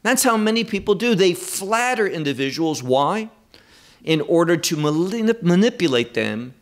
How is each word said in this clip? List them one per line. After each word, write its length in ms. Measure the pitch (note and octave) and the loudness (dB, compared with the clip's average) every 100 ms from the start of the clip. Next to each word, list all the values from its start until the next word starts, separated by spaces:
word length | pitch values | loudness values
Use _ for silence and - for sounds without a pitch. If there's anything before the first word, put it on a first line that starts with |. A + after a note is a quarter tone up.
That's 200 | G#3+ B3+ | 0 2
how 140 | C4 A3+ | 2 2
many 280 | G#3+ A3+ | 2 0
people 300 | - G3 - | -2 -4 0
do. 200 | G3+ A#3+ | 0 2
They 200 | G3 F#3 | 4 2
flatter 720 | E3+ - - G3 A3+ B3 A#3+ G3 | 2 -8 -8 -4 -2 0 0 -2
individuals. 760 | D#3 C#3+ C3 C3+ B2+ D#3+ C3 | -2 -4 -2 -4 -2 -2 -2
Why? 480 | B2 B2+ C#3+ G#3 A3 _ _ - _ _ _ _ | 0 2 2 0 -6 _ _ -20 _ _ _ _
In 160 | - D#3+ | -2 -2
order 340 | - E3+ E3+ E3+ | 2 2 2 0
to 200 | - D#3 | 0 -2
manip-, 680 | D3+ D3+ F#3 A3+ A3 A3+ | 0 0 -2 0 0 0
manipulate 720 | F3 F3 A3+ B3+ E3+ B2 A#2 | 2 4 2 2 0 0 0
them 400 | A2+ A2 G#2+ B2 B2+ | -2 -4 -6 -10 -18